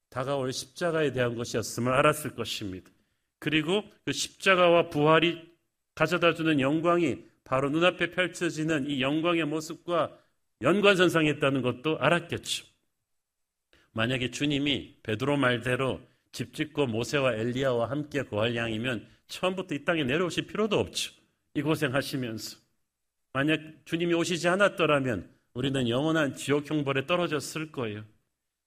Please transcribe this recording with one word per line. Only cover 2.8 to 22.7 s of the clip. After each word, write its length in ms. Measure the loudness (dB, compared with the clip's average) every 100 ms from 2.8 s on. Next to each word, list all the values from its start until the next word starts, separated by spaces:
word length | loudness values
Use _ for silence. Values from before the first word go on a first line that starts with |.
| -14 _ _ _ _ -10
그리고 460 | -2 0 0 -2 -4 -10 -6
그 60 |
십자가와 800 | -4 -6 -2 2 6 8 6 4
부활이 600 | 2 6 6 4 0 -10 _ _ _ _ -2
가져다주는 640 | 0 2 2 2 2 2
영광이 640 | 2 2 2 2 2 -2 -8 _
바로 260 | -4 -2 0
눈앞에 420 | 2 2 2 -2
펼쳐지는 800 | -2 -4 -2 -4 -2 -2 -2 -2
이 120 | -2
영광의 440 | 0 0 0 0 0
모습과 720 | -4 -6 -10 -4 -2 -2 -4 _ _ _ -2
연관선상에 680 | 2 4 6 6 6 4 2
있다는 320 | 2 2 2
것도 380 | 0 -2 -2 0
알았겠죠. 640 | 2 2 0 -8 -6 -8 -10 _ _ _ _ _ _ _ _ _ _ _ _
만약에 400 | -4 -2 0 -4
주님이 640 | -4 -2 0 0 -2 -6 -12
베드로 340 | -6 -4 0 2
말대로 640 | 2 0 -2 -2 -2 -4 -10 _ _
집 220 | -12 -10
짓고 340 | -6 -6 -2 0
모세와 480 | 0 -2 0 0 0
엘리야와 540 | -2 -2 0 0 0
함께 340 | -2 -4 -6
거할 320 | -4 0 0 0
양이면 520 | -2 -4 -4 -6 -8 _ -18
처음부터 480 | -6 -4 -4 -6 -4
이 100 | -2
땅에 180 | 0
내려오실 440 | 0 0 -2 -4 -4
필요도 320 | -2 0 2
없죠. 340 | 0 -4 -8 -10 _ _ _
이 80 | -4
고생하시면서. 960 | 0 0 0 0 -2 -4 -4 -6 -10 -14 _